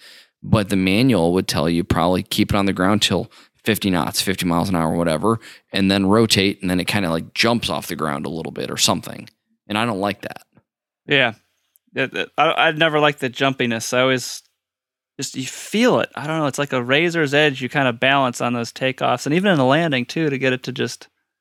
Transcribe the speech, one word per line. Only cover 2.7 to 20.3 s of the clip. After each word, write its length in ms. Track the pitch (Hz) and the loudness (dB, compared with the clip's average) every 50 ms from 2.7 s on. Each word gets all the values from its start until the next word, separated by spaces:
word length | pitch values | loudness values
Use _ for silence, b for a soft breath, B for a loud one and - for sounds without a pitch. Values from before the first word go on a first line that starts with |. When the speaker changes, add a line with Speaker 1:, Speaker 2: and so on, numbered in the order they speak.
| 92 | 0
Speaker 1:
ground 280 | - 90 92 104 104 - | 0 2 2 2 2 2
till 280 | - 101 87 - - b b b b b _ _ | 0 0 0 -2 -4 b b b b b _ _
fifty 260 | - 110 87 - 101 | -2 -2 0 0 0
knots, 320 | 92 87 65 - - - | 0 0 -2 -2 -4 -4
fifty 240 | - - 95 - - | -2 -2 -2 -2 0
miles 220 | 90 82 85 85 98 | 0 0 0 0 0
an 60 | 95 | 0
hour, 180 | 85 82 80 87 | 0 0 0 0
whatever, 440 | 85 85 85 80 76 85 104 113 110 B B B B B B | 0 0 0 0 0 0 0 0 -2 B B B B B B
and 180 | - 101 101 95 | -4 -2 2 2
then 160 | 98 101 98 95 | 2 2 2 4
rotate, 540 | 101 113 117 107 - 101 95 101 - - | 4 4 4 4 2 2 2 0 0 -2
and 80 | - 90 | -4 -2
then 100 | 90 90 | -2 -2
it 80 | 87 - | -2 -2
kinda, 220 | - 104 98 85 | -2 -2 0 0
like, 240 | 82 82 - - _ | -2 -4 -4 -8 _
jumps 360 | - - 117 120 117 92 - | -2 0 2 2 0 0 -4
off 180 | 87 71 73 - | -6 -6 -6 -8
the 80 | 87 | -8
ground 300 | 73 73 78 71 69 80 | -6 -4 -4 -4 -4 -6
a 40 | 69 | -8
little 220 | 78 82 80 - | -8 -8 -8 -10
bit 200 | - - - - | -8 -8 -8 -8
or 60 | 73 69 | -4 -2
something. 520 | - - 98 82 - - - - - - _ _ _ _ _ _ _ _ | 0 0 0 0 -2 -10 -14 -14 -16 -20 _ _ _ _ _ _ _ _
And 100 | 104 104 | -4 -2
I 80 | 113 | -2
don't 140 | 120 110 92 | -2 -2 -2
like 200 | 95 104 104 - | -2 -4 -4 -4
that. 220 | - - - - - _ _ _ _ _ _ _ _ _ _ _ _ | -8 -14 -14 -14 -20 _ _ _ _ _ _ _ _ _ _ _ _
Speaker 2:
Yeah. 280 | - 147 139 131 117 107 _ _ _ _ _ _ _ _ _ _ _ _ | 0 2 2 2 0 -2 _ _ _ _ _ _ _ _ _ _ _ _
That, 180 | 131 135 120 | -6 -6 -4
that, 180 | - - 87 - _ - | -4 -8 -8 -8 _ 0
I, 300 | 147 160 - - 143 160 | 2 2 2 2 2 0
I've 100 | 165 151 | 2 2
never 220 | 160 165 151 151 | 0 2 2 2
liked 220 | 147 147 143 - | 2 2 0 0
the 80 | - 127 | -6 -8
jumpiness. 640 | 120 - 139 139 131 - 127 120 117 113 - - - | -4 0 0 0 0 0 -2 -2 -2 -4 -4 -2 0
I 80 | 123 | 2
always 420 | 127 131 131 127 120 - - - _ _ _ _ _ _ _ _ _ _ _ _ _ _ _ - | 2 2 2 0 -2 -6 -12 -12 _ _ _ _ _ _ _ _ _ _ _ _ _ _ _ -12
just, 180 | 139 - - | -10 -10 -8
you 100 | 131 131 | -10 -10
feel 540 | - - - - - - 208 240 254 180 120 | -10 -10 -14 -14 -4 0 2 4 4 4 4
it. 100 | - - _ | 2 0 _
I 120 | - 127 147 | -10 -6 -4
don't 100 | 160 160 | -2 -2
know. 60 | 156 | -2
It's 140 | 139 131 - | -2 -2 -2
like 140 | 143 139 - | -4 -2 -2
a 100 | 127 120 | -4 0
razor's 500 | 120 131 147 165 175 165 170 160 139 139 | 2 2 2 2 2 0 0 0 2 2
edge 260 | 143 151 151 135 131 | 4 4 4 2 -2
you 60 | 131 120 | -6 -4
kinda 220 | - 151 139 127 117 | 0 0 2 2 0
balance 460 | 117 - 131 139 143 135 127 120 - | 2 2 2 4 4 2 0 -2 -2
on 140 | 127 123 123 | -4 -2 -2
those 180 | 120 117 - | -2 -4 -6
takeoffs, 540 | - - 135 131 127 - - 127 123 123 - | -8 -4 -4 -4 -2 0 0 0 0 0 -2
and 80 | 139 147 | 0 0
even 160 | 175 190 208 | 0 2 2
in 60 | 185 151 | 4 4
the 80 | 131 | 4
landing, 400 | 127 135 156 170 165 139 127 120 | 4 4 2 2 0 0 -2 -2
too, 240 | _ - 165 165 | _ -4 -2 -2
to 80 | 151 | -2